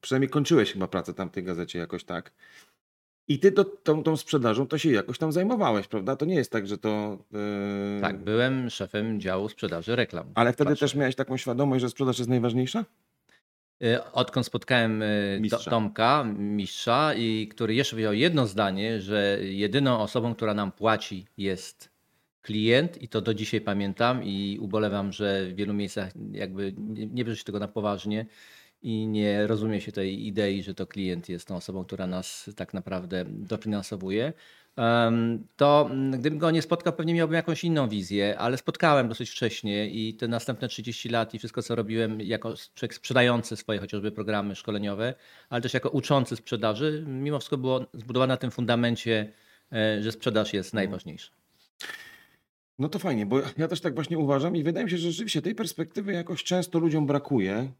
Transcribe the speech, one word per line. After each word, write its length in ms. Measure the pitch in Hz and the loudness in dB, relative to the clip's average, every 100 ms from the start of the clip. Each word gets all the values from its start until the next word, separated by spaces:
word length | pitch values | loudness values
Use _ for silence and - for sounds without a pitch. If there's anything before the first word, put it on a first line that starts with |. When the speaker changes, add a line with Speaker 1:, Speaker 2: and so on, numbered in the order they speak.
Speaker 1:
przynajmniej 280 | - 131 135 | 0 2 2
kończyłeś 440 | 151 135 160 101 | 2 4 6 4
chyba 140 | 101 92 | 0 -2
pracę 260 | 95 82 | -2 -4
tam 160 | 90 90 | -6 -6
w 20 | |
tej 120 | 98 | -6
gazecie 360 | 90 87 87 90 | -6 -6 -4 -6
jakoś 240 | 82 87 | -6 -8
tak. 280 | - 87 - _ - - - _ _ _ _ _ - | -6 -8 -8 _ -20 -20 -20 _ _ _ _ _ -2
I 120 | 143 | 4
ty 120 | 196 | 6
to, 120 | 196 196 | 6 2
tą, 380 | - - 156 | 0 0 2
tą 140 | 160 156 | 2 0
sprzedażą 500 | - 151 120 110 135 | 2 2 4 2 0
to 100 | 156 | 0
się 140 | 160 | 4
jakoś 260 | 123 - 123 | 4 2 -2
tam 140 | 160 | 0
zajmowałeś, 560 | 160 190 240 165 107 98 | 2 2 2 4 2 0
prawda? 280 | 110 95 135 | -4 -2 -2
To 100 | 156 | 2
nie 100 | 180 | 2
jest 160 | 117 | 2
tak, 160 | 117 98 | -2 -4
że 100 | 101 | -2
to, 400 | 107 107 104 98 - 104 104 101 101 101 101 101 | 0 0 -2 -6 -10 -6 -4 -2 -2 -2 -4 -2
e, 40 | |
Speaker 2:
Tak, 160 | 98 98 | -2 -4
byłem 460 | 101 110 127 131 123 | 0 2 2 0 -4
szefem 500 | - 95 104 113 107 | -6 -6 -2 -2 -2
działu 300 | 95 92 107 | -2 -2 -2
sprzedaży 460 | - 101 82 87 120 | -4 -4 -4 -2 0
reklam. 300 | 113 - - - | 0 -2 -4 4
Speaker 1:
Ale 180 | 120 | 4
wtedy 160 | 123 143 | 6 2
Speaker 2:
Patrzę. 160 | 147 143 | 4 2
Speaker 1:
też 100 | 131 | 2
miałeś 200 | 131 131 | 0 0
taką 220 | 131 127 | -4 -4
świadomość, 440 | - 123 143 131 | -2 0 2 2
że 80 | 123 | 0
sprzedaż 280 | - 131 120 | 0 0 0
jest 120 | 120 | 2
najważniejsza? 560 | 123 120 117 127 226 214 _ _ _ _ _ _ _ _ _ | 2 4 2 0 -2 -4 _ _ _ _ _ _ _ _ _
Speaker 2:
E, 280 | 120 120 - | 2 2 2
odkąd 320 | 131 127 - 120 | 0 0 0 -2
spotkałem, 560 | 110 - 123 113 107 | -4 2 2 4 2
e, 40 | 107 107 101 98 | 2 2 2 0
to-, 60 | |
Speaker 1:
Mistrza. 300 | 107 117 - | 0 0 2
Speaker 2:
Tomka, 520 | 117 107 104 113 147 120 104 | 0 0 2 4 4 2 -2
mistrza, 760 | 101 104 95 - - 123 151 | -2 -2 -2 -4 2 4 4
i 340 | 110 113 110 107 | 2 0 0 -4
który 280 | - 113 113 | -4 0 2
jeszcze 160 | 139 113 | 0 0
powiedział 180 | 110 | 0
jedno 340 | 104 160 156 117 | 4 4 4 2
zdanie, 540 | 98 98 95 110 113 | 2 0 0 -2 -4
że 360 | 95 104 101 101 | -2 0 2 0
jedyną 580 | 98 98 104 123 135 120 | -2 -2 0 4 4 2
osobą, 360 | 104 127 117 113 | 0 0 -2 -2
która 180 | 110 | -2
nam 180 | 104 98 | 0 -2
płaci, 540 | - 107 107 - 95 95 - | 0 2 2 -2 -12 -12 -6
jest 520 | 98 92 - - - _ _ _ _ _ | -4 -2 -6 -18 -20 _ _ _ _ _
klient, 600 | - 107 110 123 175 - | -6 0 6 6 4 -4
i 60 | - | -4
to 140 | 110 | -2
do 120 | 104 | 0
dzisiaj 280 | 107 107 110 | -2 0 -2
pamiętam 640 | 104 101 101 95 117 127 | 0 0 -2 2 2 2
i 340 | 101 98 101 101 | -2 -4 -4 -6
ubolewam, 500 | 107 107 107 101 98 | -4 0 0 0 -4
że 340 | 95 104 98 92 | -2 0 0 -2
w 100 | 92 | -4
wielu 180 | 101 | -2
miejscach 380 | 104 101 - 95 165 104 | -2 -2 -4 -8 -8 -12
jakby 420 | 101 98 95 98 98 | -8 -8 -4 -6 -6
nie, 280 | 107 110 110 | -8 -8 -6
nie 180 | 123 117 | -4 -4
bierze 120 | 110 | -4
się 60 | |
tego 160 | - 101 | -6 -6
na 80 | 101 | -4
poważnie 580 | 110 104 98 98 107 113 - - - - _ | -2 -2 -2 -2 -4 -4 -14 -20 -20 -20 _
i 260 | - 110 110 | -4 -2 0
nie 400 | 107 104 101 104 | 2 2 2 2
rozumie 340 | 110 110 104 | 2 0 -2
się 100 | 107 | -4
tej 360 | 101 95 98 107 | -4 -4 -4 -4
idei, 360 | 98 101 98 | 0 0 0
że 100 | 92 | -4
to 140 | 92 92 | -8 -8
klient 420 | 101 95 87 85 | -4 -2 -2 -6
jest 180 | 87 - | -10 -8
tą 80 | 92 | -8
osobą, 280 | - 95 90 | -6 -8 -8
która 220 | 95 92 | -6 -4
nas 420 | 90 92 - - 101 | -4 -6 -12 -14 -10
tak 180 | 92 | -8
naprawdę 520 | 98 90 92 90 90 90 | -8 -6 -6 -4 -4 -4
dofinansowuje. 1080 | 107 101 107 110 104 98 101 95 101 135 160 - - _ - | -8 -6 -6 -2 -4 -4 -8 -2 -2 -2 -6 -18 -20 _ -2
Em, 720 | 117 117 117 117 117 113 - - | 4 4 4 4 2 -2 -6 4
to, 300 | 143 147 147 | 6 8 6
mm, 280 | 135 135 131 | 0 -2 0
gdybym 200 | 135 151 | -2 0
go 120 | 165 | 2
nie 100 | 165 | 2
spotkał, 320 | - 170 170 | 2 0 0
pewnie 200 | 160 165 | 0 0
miałbym 220 | 170 160 165 | 2 2 2
jakąś 280 | 160 160 | 0 -2
inną 260 | 170 156 127 | 2 2 2
wizję, 480 | 104 92 101 101 101 | 0 0 2 2 2
ale 200 | 117 131 | 0 0
spotkałem 500 | - - 170 143 120 | -4 2 6 6 4
dosyć 200 | 113 120 | -2 -8
wcześnie 600 | - 117 - 107 101 107 | -2 -2 -2 -2 -2 -2
i 240 | 107 110 | -2 -4
te 140 | 110 117 | -4 -2
następne 400 | 117 - 113 120 | -2 -4 -4 -6
trzydzieści 420 | - 120 117 120 | -6 -8 -8 -2
lat 240 | 117 110 | 0 0
i 60 | 113 | -4
wszystko, 220 | 113 - | -6 -6
co 140 | - 117 | -2 -2
robiłem 460 | 104 113 113 110 | 0 0 0 -2
jako 300 | 104 110 113 | -2 -2 -4
s-, 180 | - - - | -8 -12 -8
człowiek 180 | 120 | -8
sprzedający 640 | - - 127 123 120 113 110 | -8 2 6 6 4 0 -8
swoje 240 | - 107 | -4 -4
chociażby 320 | 95 104 104 | -2 -4 -4
programy 440 | 107 104 104 101 95 | -4 -2 0 -2 -6
szkoleniowe, 580 | - 104 104 101 120 131 - - _ | -4 -4 -2 -2 -4 -4 -18 -20 _
ale 120 | 123 | -4
też 120 | 120 | -2
jako 160 | 127 - | -2 0
uczący 460 | 139 - 143 120 117 | -2 4 2 2 -4
sprzedaży, 680 | - 117 110 107 151 151 156 | -6 -2 0 0 -2 -2 -6
mimo 320 | 131 139 147 | -6 -4 -4
wszystko 180 | - 139 | -4 -4
było 280 | 131 131 127 | 0 -2 -4
zbudowane 400 | 127 117 123 131 | -12 -4 2 2
na 40 | 127 | 2
tym 140 | 127 | -2
fundamencie, 800 | - 120 120 120 117 117 110 107 - _ _ _ | -4 2 4 2 0 2 0 0 -10 _ _ _
e, 300 | 113 107 107 | 0 2 2
że 80 | 107 | -2
sprzedaż 420 | 110 - 107 104 | -2 0 2 0
jest 160 | 101 90 | -2 -2
Speaker 1:
Mhm. 60 | 110 | -2
Speaker 2:
najważniejsza. 480 | 95 95 - 76 - _ _ _ _ _ - - - - _ _ _ _ _ - | -2 -4 -10 -14 -18 _ _ _ _ _ -14 -12 -16 -20 _ _ _ _ _ -4
Speaker 1:
No 100 | 143 | -4
to 100 | 185 | -2
fajnie, 260 | 185 120 101 | -2 0 2
bo 140 | 131 135 - | 0 0 -2
ja 100 | 160 | -2
też 140 | 170 | -2
tak 140 | 170 135 | -4 -4
właśnie 220 | 143 165 | -2 0
uważam 380 | 143 139 160 175 | 2 2 2 0
i 80 | |
wydaje 220 | 151 165 226 | 0 0 0
mi 60 | |
się, 60 | 170 | 0
że 140 | 170 | -2
rzeczywiście 300 | 165 220 156 | -4 -2 -2
tej 140 | - 214 | -2 -4
perspektywy 580 | 196 - 165 - 202 | -6 -6 -6 -6 -4
jakoś 300 | 175 170 165 | -4 -4 -6
często 360 | - 180 175 170 | 0 0 2 2
ludziom 280 | 165 156 143 | 2 2 2
brakuje 640 | 143 143 135 95 104 135 | 0 2 2 2 0 -4